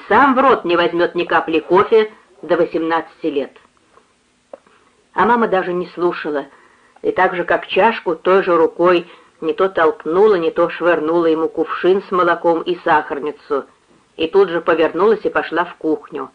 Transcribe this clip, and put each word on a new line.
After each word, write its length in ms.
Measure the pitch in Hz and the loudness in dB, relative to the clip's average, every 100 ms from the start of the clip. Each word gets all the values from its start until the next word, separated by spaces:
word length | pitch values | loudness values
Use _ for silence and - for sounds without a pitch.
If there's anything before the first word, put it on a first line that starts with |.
| - | 0
сам 280 | 208 285 254 | 2 2 2
в 40 | |
рот 260 | 269 220 170 | 2 2 0
не 120 | 175 | 0
возьмёт 380 | 170 170 175 175 | 0 0 -2 -2
ни 80 | |
капли 360 | 170 165 160 160 | -2 -2 0 -2
кофе 520 | - 180 214 226 214 - _ _ | 2 2 4 2 2 -4 _ _
до 140 | 156 170 | -4 -2
восемнадцати 680 | 165 175 165 165 156 - 160 | 0 -2 -4 -4 -6 -8 -6
лет». 320 | 143 123 - _ _ _ _ _ _ _ _ _ - _ _ _ _ _ - | -4 -6 -10 _ _ _ _ _ _ _ _ _ -20 _ _ _ _ _ -2
А 100 | 196 | 2
мама 220 | 240 214 | 2 2
даже 260 | 185 180 | -2 -2
не 140 | 180 175 | -4 -6
слушала, 580 | - 175 170 160 147 143 - _ _ _ _ | -4 -4 -2 -6 -6 -8 -14 _ _ _ _
и 100 | 147 | -4
так 240 | - 180 180 | 0 0 -2
же, 100 | 170 | -2
как 200 | 170 - | -2 -2
чашку, 500 | 190 214 226 - 160 | 0 2 0 -4 -4
той 280 | - 190 | 2 2
же 120 | 185 170 | 2 2
рукой 520 | 160 - 175 175 170 - _ - | 2 2 2 2 -2 -16 _ -10
не 120 | 160 | -6
то 140 | 151 190 | -2 -2
толкнула, 680 | 185 160 151 156 175 214 190 | 2 0 0 -2 2 4 4
не 160 | 165 | 0
то 180 | 165 170 | 0 -2
швырнула 560 | - 165 170 151 170 165 | 0 0 0 0 0 2
ему 240 | 160 160 | 0 -2
кувшин 540 | 165 160 - 175 196 | -4 -6 -2 0 0
с 80 | 190 | 0
молоком 500 | 180 180 165 175 165 | 0 0 0 0 0
и 160 | 151 175 | -2 -4
сахарницу, 800 | 170 156 - 143 120 - - 143 - _ _ _ _ - | 0 0 0 -8 -8 -10 -6 -6 -6 _ _ _ _ -8
и 120 | 160 | 0
тут 220 | 196 196 | 2 2
же 120 | 165 | 0
повернулась 640 | 165 165 156 160 208 202 165 | 0 2 0 2 2 2 -2
и 40 | |
пошла 360 | 156 147 160 170 | -4 -4 -4 -6
в 100 | - | -6
кухню. 540 | 160 151 - 147 135 | -4 -4 -6 -12 -14